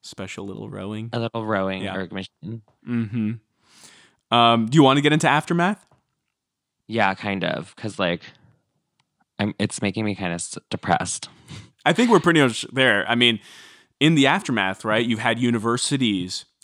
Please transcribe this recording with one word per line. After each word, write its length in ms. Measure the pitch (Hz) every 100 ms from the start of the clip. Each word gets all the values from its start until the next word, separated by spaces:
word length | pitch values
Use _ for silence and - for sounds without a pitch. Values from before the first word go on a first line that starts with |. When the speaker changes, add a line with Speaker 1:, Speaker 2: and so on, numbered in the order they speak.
Speaker 1:
special 440 | - - 95 - 98
little 220 | 101 104
rowing. 420 | 101 98 107 113
Speaker 2:
A 80 | 120
little 240 | 117 117 110
rowing 360 | 104 95 95
Speaker 1:
Yeah. 140 | 95 95
Speaker 2:
erg 160 | 90
machine. 500 | 92 95 _ 82 113 _ _ -
Speaker 1:
Mm-hmm. 1500 | 120 110 117 107 113 _ _ _ _ - - _ _ -
Um, 320 | 117 117 117 110
do 100 | 147
you 60 |
wanna 200 | 135 139
get 100 | 147
into 160 | 151 156
aftermath? 580 | 143 - 170 175 208 _ _ _ _ _ _ _ _ _ _ -
Speaker 2:
Yeah, 260 | 113 98
kind 300 | 95 107 98
of, 320 | 87 - 87 -
'cause, 220 | 110 92
like, 240 | 90 87 - - _ _ _ _ _ _ _ _ _ -
I'm, 160 | 104 -
it's 220 | 101 -
making 220 | 101 95
me 100 | 107
kinda 200 | 95 92
s-, 240 | 85 - - -
depressed. 580 | - - 90 92 - - - - - - _
Speaker 1:
I 80 | 143
think 180 | 165 240
we're 100 | 202
pretty 200 | 165 165
much 260 | 135 110 -
there. 360 | 123 131 101 101
I 60 |
mean, 260 | 120 120 110 - - - - _ -
in 140 | 147
the 120 | 160 135
aftermath, 580 | 180 - 113 95 92
right, 200 | 113 107
you've 140 | 120 110
had 180 | 117 117
universities 1080 | 120 117 113 120 - 139 120 98 90 - - _